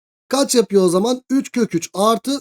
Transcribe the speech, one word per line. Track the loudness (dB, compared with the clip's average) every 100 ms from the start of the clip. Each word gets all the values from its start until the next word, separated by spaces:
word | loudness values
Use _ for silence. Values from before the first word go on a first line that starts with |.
| _ _ _
kaç | -2 0
yapıyor | 0 2 2
o | 2
zaman? | 2 0 -4 -2
Üç | -4 -2
kök | -2 -2
üç | -2 -6
artı | -2 0 0 -2 -8